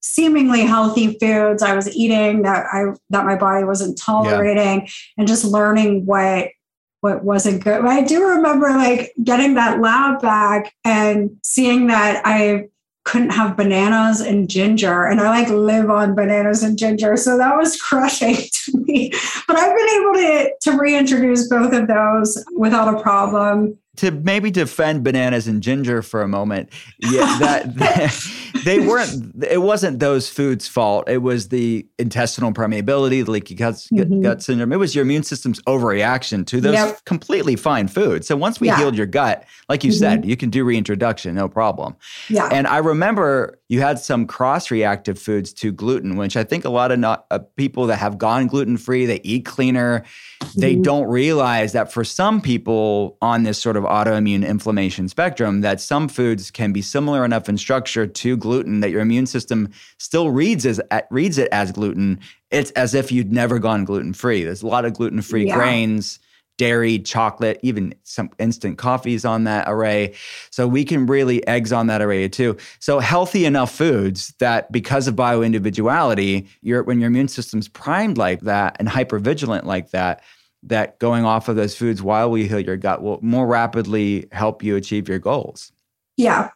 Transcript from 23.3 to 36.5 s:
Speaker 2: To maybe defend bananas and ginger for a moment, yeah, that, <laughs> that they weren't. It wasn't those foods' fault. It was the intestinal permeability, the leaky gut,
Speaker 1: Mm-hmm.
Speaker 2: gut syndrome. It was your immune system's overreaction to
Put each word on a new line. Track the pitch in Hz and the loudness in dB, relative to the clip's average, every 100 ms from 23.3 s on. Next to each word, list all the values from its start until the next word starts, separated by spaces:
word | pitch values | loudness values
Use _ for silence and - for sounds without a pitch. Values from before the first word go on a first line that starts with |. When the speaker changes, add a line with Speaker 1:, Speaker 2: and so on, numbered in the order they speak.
| 208 202 208 214 214 _ - | 2 2 2 0 -4 _ -2
Speaker 2:
To | 190 | -2
maybe | 151 156 202 208 | 0 0 0 0
defend | 185 156 - 156 156 | 0 -2 0 0 2
bananas | 131 131 127 123 113 | 0 2 2 0 0
and | 107 | -2
ginger | 104 135 123 120 | 0 -2 0 -2
for | 110 110 | -2 -4
a | 101 | -2
moment, | 101 104 101 - - - - | -2 -2 -4 -6 -16 -20 -8
yeah, | - 127 - 247 | -2 2 2 2
that, | 233 143 131 123 | 2 0 -2 -2
<laughs> | |
that | - 679 151 - - - - - | 0 2 0 -2 -10 -14 -10 -4
they | 160 190 | 0 2
weren't. | - 240 220 139 113 - | 4 2 0 -6 -10 -8
It | 143 180 | -2 0
wasn't | 185 208 190 131 | 2 2 0 0
those | 143 135 123 | 0 0 -2
foods' | - 143 123 - | -4 -2 -2 -4
fault. | - 110 104 - | -2 0 0 0
It | 127 | -2
was | 127 123 95 | 0 -2 -2
the | 127 117 113 - - | -2 -2 -2 -6 -6
intestinal | 120 117 117 - 123 | -4 -2 -4 -2 -4
permeability, | 107 110 107 104 139 135 131 107 | -2 -2 -2 0 0 2 0 0
the | |
leaky | 107 101 92 | -2 -4 -4
gut, | 117 107 - | -4 -4 -2
Speaker 1:
Mm-hmm. | 220 180 196 | 0 2 2
Speaker 2:
gut | 151 117 | 0 -2
syndrome. | - 123 120 | -2 -2 0
It | 165 | 0
was | 190 139 | 0 0
your | |
immune | 131 147 | 0 0
system's | 147 131 131 113 | -4 -6 -6 -4
overreaction | - 131 120 101 107 127 - 104 | -2 0 2 2 0 0 -2 -6
to | 87 | -2